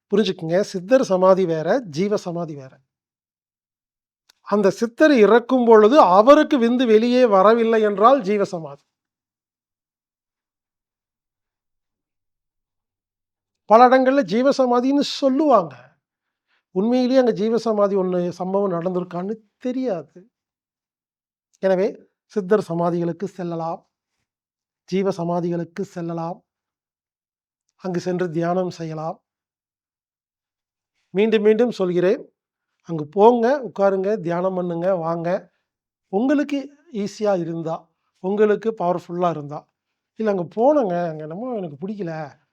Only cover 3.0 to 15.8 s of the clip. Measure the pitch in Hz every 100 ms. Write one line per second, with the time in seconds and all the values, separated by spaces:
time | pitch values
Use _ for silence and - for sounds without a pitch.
3 | _ _ _ _ _ _ _ _ _ _
4 | _ _ _ _ - 202 196 180 233 -
5 | 311 262 196 233 233 254 233 220 214 302
6 | 202 190 226 302 302 294 233 247 247 214
7 | 240 247 247 196 202 233 226 220 214 196
8 | 226 277 190 208 190 175 151 143 _ _
9 | _ _ _ _ _ _ _ _ _ _
10 | _ _ _ _ _ _ _ _ _ _
11 | _ _ _ _ _ _ _ _ _ _
12 | _ _ _ _ _ _ _ _ _ _
13 | _ _ _ _ _ _ - 220 247 262
14 | 262 277 185 220 269 262 254 240 262 285
15 | 254 - 277 262 311 220 165 131